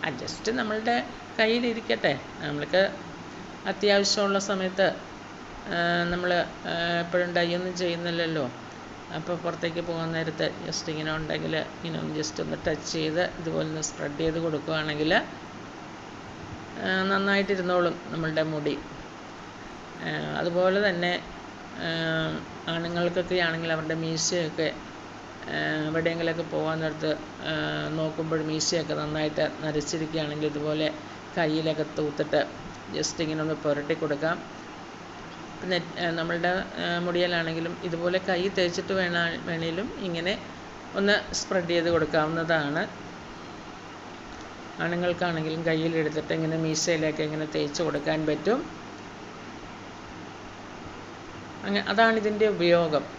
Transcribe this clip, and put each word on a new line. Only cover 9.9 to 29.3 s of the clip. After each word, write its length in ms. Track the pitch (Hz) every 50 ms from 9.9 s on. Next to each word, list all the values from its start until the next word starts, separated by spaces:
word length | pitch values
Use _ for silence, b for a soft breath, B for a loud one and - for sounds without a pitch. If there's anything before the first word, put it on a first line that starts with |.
| 170 165 165 160 165
നേരത്ത് 400 | 160 160 160 156 - 160 165 - - -
just 240 | - 156 - - -
ഇങ്ങനെ 260 | 156 151 156 156 156
ഉണ്ടെങ്കിൽ 400 | 156 156 151 160 156 160 156 160
ഇങ്ങനെ 420 | 156 - - - - - 170 160 160
ഒന്ന് 220 | 156 156 151 151
just 200 | 151 151 - -
ഒന്ന് 160 | 156 156 156 151 -
ടച്ച് 260 | 175 156 151 - - -
ചെയ്ത് 280 | 165 156 156 151 170
ഇതുപോലെ 480 | 180 - - - 165 160 160 160 156 156
ഒന്ന് 120 | 156 156
സ്പ്രെഡ് 380 | 151 - - - 156 151 147 147
ചെയ്ത് 200 | 160 160 156 165
കൊടുക്കുകയാണെങ്കിൽ, 760 | 165 165 156 147 151 - 160 156 151 156 147 147 156 156 180
ആ, 60 | 226 320 - - - - - - - - - - - - - - - - - - - - - - - - - - - - - - - - 190 185 190 190 196
നന്നായിട്ടിരുന്നോളും 920 | 196 196 196 202 196 196 196 190 202 185 180 180 180 180 175 170 156 - -
നമ്മളുടെ 360 | - 147 160 160 156 156 156 160
മുടി. 360 | 156 156 151 147 151 143 - - - - - - - - - - - - - - - - - - - - - - - - -
ആ, 400 | 170 165 156 151 151 151 151 143
അതുപോലെ 500 | 156 175 170 180 185 185 185 196 208 202
തന്നെ, 320 | 180 170 175 175 180 - - - - - - - - - - - -
ആ, 140 | - 170 170 165 165 165 160 160 160 160 160 160 151 - - - - - - 165
ആണുങ്ങൾക്കൊക്കെ 640 | 165 170 170 175 170 175 175 175 185 175 180 185
ആണെങ്കിൽ 380 | 180 175 165 160 160 165 165 160
അവരുടെ 220 | 160 156 156 160
മീശയൊക്കെ, 760 | 165 165 160 160 160 - - 190 175 170 156 156 - 160 151 - - - - - - - - - - - - - - -
ആ, 420 | - 147 151 151 151 156 156 151
എവിടെയെങ്കിലുമൊക്കെ 560 | 156 156 165 165 165 165 170 170 165 160 165 165
പോകാൻ 380 | 160 - 151 156 156 160 160
നേരത്ത്, 360 | 160 156 151 156 156 156 151 151 - - - -
ആ, 480 | - - 160 151 151 151 151 151 151 147 156
നോക്കുമ്പോൾ 460 | 160 156 156 151 - 160 160 165 160 156
മീശയൊക്കെ 520 | 156 156 156 151 - 180 170 151 156 151
നന്നായിട്ട് 560 | 151 151 151 151 156 156 147